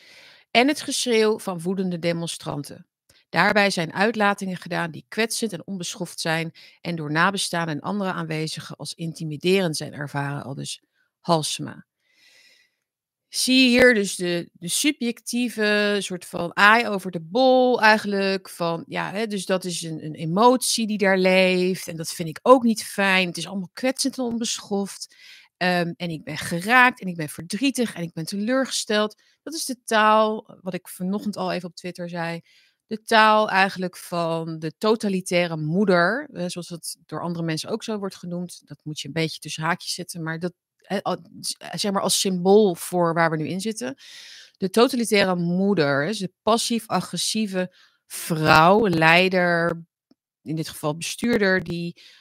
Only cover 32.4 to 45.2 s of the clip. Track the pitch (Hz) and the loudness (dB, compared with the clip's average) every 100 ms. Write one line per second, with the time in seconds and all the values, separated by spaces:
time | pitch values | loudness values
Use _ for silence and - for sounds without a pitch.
32.4 | - _ _ _ - 214 - 226 214 214 | -12 _ _ _ -12 -12 2 6 6 4
33.4 | 214 190 196 185 180 - - 175 165 165 | 2 2 2 0 -8 -8 -8 -4 -2 -4
34.4 | 165 160 156 - 214 226 208 190 - 175 | -6 -8 -8 -2 0 2 0 -2 0 0
35.4 | 170 160 151 180 202 180 175 247 - 175 | 0 -2 -2 0 4 4 2 0 -6 -8
36.4 | 175 175 170 170 - - _ 156 175 170 | -8 -8 -12 -14 -14 -16 _ -8 -6 -4
37.4 | 165 156 - 226 - 214 196 - 180 175 | -4 -4 -6 -8 -6 -8 -8 -10 -10 -8
38.4 | 180 - - 147 151 151 143 160 160 - | -10 -14 -20 -16 -12 -10 -6 -4 -4 -6
39.4 | 156 160 160 180 - - 170 175 160 165 | -12 -6 -4 -4 -6 -10 -10 -10 -8 -6
40.4 | 175 - _ _ - 196 - 180 - - | -8 -10 _ _ -8 -6 -4 -6 -10 -12
41.4 | - - - 165 208 196 - - 202 185 | -12 -10 -10 -6 -2 0 0 0 0 2
42.4 | 180 208 208 170 - 180 170 165 165 160 | 6 8 6 2 -2 0 2 2 2 0
43.4 | 156 180 214 214 254 277 - - - - | -4 -4 -6 -6 -8 -10 -16 -20 -20 -20
44.4 | - _ 190 220 254 240 226 202 | -20 _ 0 4 4 2 2 4